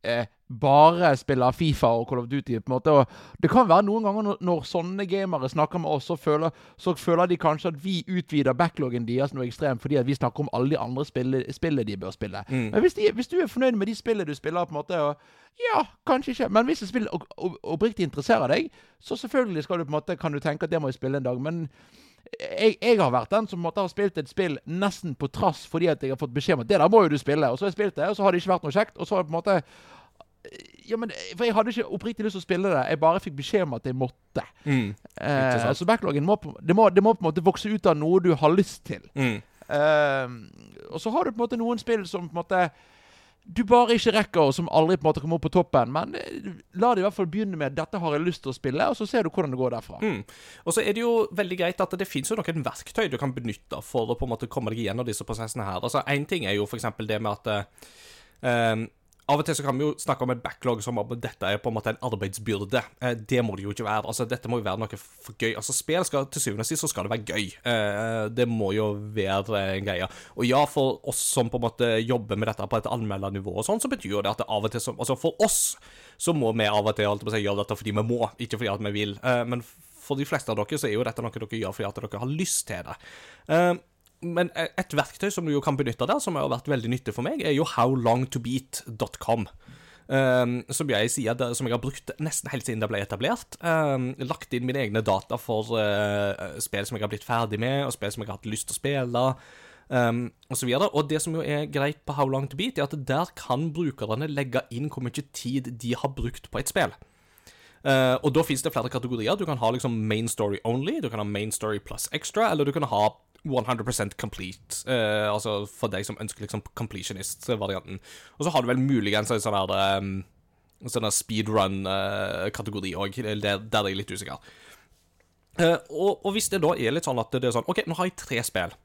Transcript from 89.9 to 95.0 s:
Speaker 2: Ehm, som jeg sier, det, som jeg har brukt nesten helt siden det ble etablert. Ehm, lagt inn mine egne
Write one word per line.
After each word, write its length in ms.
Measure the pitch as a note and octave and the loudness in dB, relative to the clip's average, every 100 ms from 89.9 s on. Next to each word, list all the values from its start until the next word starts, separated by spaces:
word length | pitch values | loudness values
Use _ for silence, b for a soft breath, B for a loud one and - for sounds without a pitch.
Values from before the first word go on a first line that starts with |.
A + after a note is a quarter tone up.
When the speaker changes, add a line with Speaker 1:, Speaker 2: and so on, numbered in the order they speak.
| B - | B -2
Speaker 2:
Ehm, 540 | C3+ C3+ B2+ A#2+ B2 - | 2 4 4 2 -2 -4
som 180 | C3 D3 | -4 0
jeg 220 | G#2 A2+ | 2 2
sier, 240 | - A2+ A#2+ | 0 -2 -2
det, 120 | B2 A#2+ | -2 -2
som 100 | B2+ | -2
jeg 80 | A#2+ | -2
har 60 | |
brukt 260 | B2+ - - - | -4 -8 -12 -6
nesten 260 | D3+ - - | -4 -4 -6
helt 160 | B2+ A#2+ | -6 -4
siden 140 | A2 | -2
det 80 | G#2+ | -2
ble 120 | G#2 | -2
etablert. 540 | G2+ G2+ C3+ A#3+ - - | -4 -2 -2 -4 -8 -6
Ehm, 540 | E3+ D#3+ D3 C3+ B2+ C3+ B2+ | 0 2 2 0 -2 -4 -6
lagt 300 | - - B2 | -6 -4 -4
inn 100 | B2+ | -2
mine 160 | B2+ | -2
egne 220 | A2+ A2 | 0 0